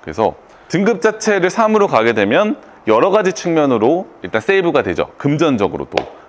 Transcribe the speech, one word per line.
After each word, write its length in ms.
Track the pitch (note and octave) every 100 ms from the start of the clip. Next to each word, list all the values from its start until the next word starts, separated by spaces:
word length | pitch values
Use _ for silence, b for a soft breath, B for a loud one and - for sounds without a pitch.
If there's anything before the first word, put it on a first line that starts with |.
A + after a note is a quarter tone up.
그래서 320 | - D#2+ G#2+ - - B B
등급 320 | E3 G3+ A#3
자체를 500 | A3 G#3+ A3 G3+ F3+
삼으로 380 | F3+ A3 G#3+ G3+
가게 240 | B2+ A2+
되면 480 | G#2+ G2+ C#3+ G#3+ D4 B B -
여러 240 | A2 F3+
가지 220 | G3+ F#3+
측면으로 760 | F#3 F3+ E3 C#3+ A#2+ A2+ E3+ G3+ -
일단 180 | F#2 A2
세이브가 420 | - G3 E3+ D3
되죠, 280 | G#2 D#2+ - -
금전적으로도. 800 | C#3+ D3 D#3+ B2 F#2+ D#2+ C2+ - - B